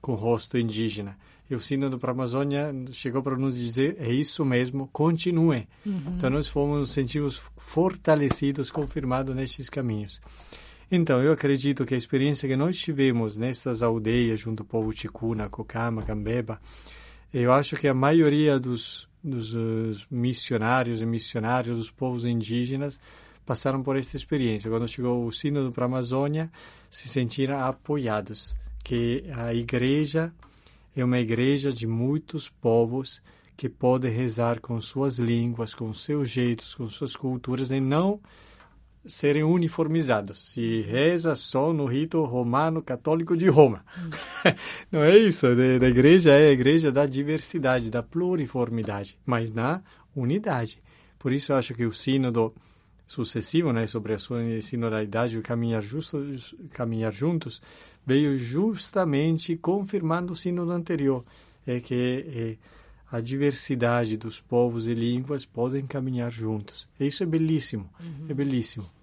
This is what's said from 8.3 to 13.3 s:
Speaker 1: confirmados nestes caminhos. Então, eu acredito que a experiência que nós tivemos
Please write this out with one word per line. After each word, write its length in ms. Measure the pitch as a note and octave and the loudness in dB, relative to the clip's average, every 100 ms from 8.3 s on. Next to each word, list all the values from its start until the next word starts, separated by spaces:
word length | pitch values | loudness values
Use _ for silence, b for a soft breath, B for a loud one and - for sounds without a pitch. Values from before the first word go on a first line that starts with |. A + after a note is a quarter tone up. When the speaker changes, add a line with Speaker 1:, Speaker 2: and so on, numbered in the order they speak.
| - C#3 C#3 C3 | 0 -2 -2 -6
Speaker 1:
confirmados 640 | - C#3 D#3 C3 B2+ C3+ C3 | -4 -6 -4 -2 -2 -2 -4
nestes 340 | C3 - B2+ | -6 -10 -10
caminhos. 520 | C#3+ B2 G#2+ G2+ - B B B B B B B | -6 -4 -4 -8 -16 B B B B B B B
Então, 300 | F3+ D#3+ B2+ | 0 4 4
eu 100 | C#3 | 4
acredito 520 | D#3 C#3+ C#3 C#3 C3+ B2+ | 4 2 2 0 0 0
que 100 | B2+ | -2
a 20 | |
experiência 500 | - C3+ C#3 C#3+ C3+ | 0 0 2 0 -2
que 80 | C3+ | 0
nós 220 | D#3+ F3+ | 0 -2
tivemos 580 | - C#3 C3+ A#2 A2 | -4 2 2 4 -2